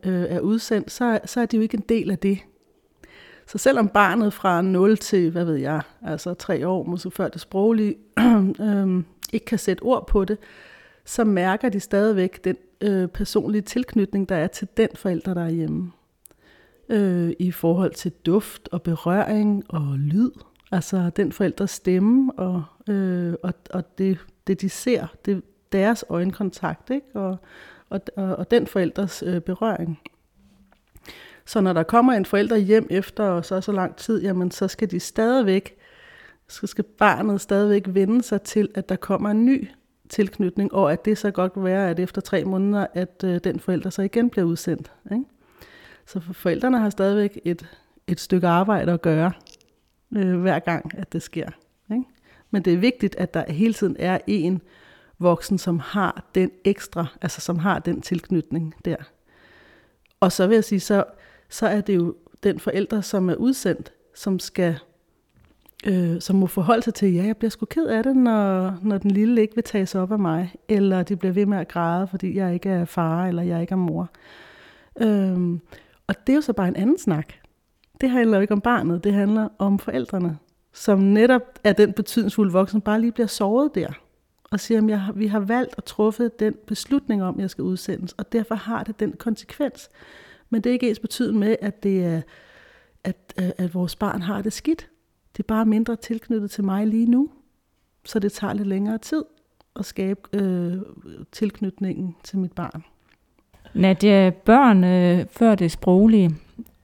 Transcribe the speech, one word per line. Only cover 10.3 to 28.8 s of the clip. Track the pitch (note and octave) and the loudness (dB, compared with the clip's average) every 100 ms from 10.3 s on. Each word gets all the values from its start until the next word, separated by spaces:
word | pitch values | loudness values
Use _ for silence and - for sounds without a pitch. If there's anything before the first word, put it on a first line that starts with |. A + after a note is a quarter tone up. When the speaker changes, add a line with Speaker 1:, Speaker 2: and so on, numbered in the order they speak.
| G#3+ - - - - - _ | -4 -8 -20 -20 -20 -20 _
Speaker 1:
så | - - | -8 0
mærker | G#3+ F#3 F#3 F#3+ B3 | 2 2 2 0 -2
de | G3 | -4
stadigvæk | - G3+ G#3+ G3 F#3 - | -2 0 2 2 0 -2
den, | F#3 F3+ _ - | -4 -4 _ -4
øh, | G#3 F#3+ F3+ | 0 0 0
personlige | - G3 G#3+ - G#3 | -4 -2 -2 0 -2
tilknytning, | G3 B3 B3+ A3 G3 G3 F#3 | -2 -4 0 0 0 -2 -2
der | F3 | -2
er | E3+ | -2
til | - G3 - | -6 -6 0
den | A3 | -2
forælder, | - F#3+ E3 F#3+ | -2 -4 -4 -4
der | F3 | -4
er | E3 | -4
hjemme. | E3 D3+ D#3 F3+ - _ _ - _ _ _ _ _ - | -4 -4 -4 -8 -12 _ _ -20 _ _ _ _ _ -4
Øh, | G#3+ G3 F3 E3+ - | 0 2 2 0 -2
i | F3+ | -4
forhold | - E3 F3 F#3 | 0 0 2 0
til | - F3 | -2 -10
duft | - D#3+ G3+ - - - | -4 0 0 0 -14 -10
og | F3 | -6
berøring | E3+ D#3+ E3+ G3 - G#3+ G#3 G3+ - | -4 -4 0 0 0 0 0 -2 -4
og | D#3+ C#3+ C3+ | -6 -4 -2
lyd. | D3 F#3+ B3 - - _ - | 0 0 0 -4 -20 _ -6
Altså | F3+ - F#3+ F3 - | -4 -2 -2 -2 0
den | F#3 | -2
forældres | - F#3 - G3+ | 0 -2 -2 -6
stemme | - F#3 F#3 G#3 B3+ C4 | -4 0 2 4 4 2
og, | - F#3 F3+ D3 _ - | -2 -4 -4 -6 _ -4
øh, | G3+ F#3 F3+ F3 E3+ | -2 0 -2 -2 -4
og, | F#3 - - | -6 -8 -8
og | F#3 - - | -8 -8 -4
det, | F#3+ F3+ - _ - | -2 -2 -6 _ -4
det, | F#3+ | -2
de | G3 | -4
ser, | - B3+ A#3 - - | -4 -2 -2 -4 -8
det, | D4+ C#4+ - _ - | -4 -4 -6 _ -4
deres | G3 G3+ A3+ - | 0 2 0 -2
øjenkontakt, | E3+ F#3 - F#3+ - D#3+ D#3 - | -2 -2 -4 -6 -4 -8 -6 -6
ikke? | C#4 - | -8 -6
Og, | G#3 F#3+ F#3 - - - - - | -6 -6 -8 -12 -20 -20 -20 -10
og, | G3 - G3+ | -10 -8 -6
og, | F#3+ - | -4 -4
og | F#3 | 0
den | A#3 - | 0 2
forældres, | G3 | -2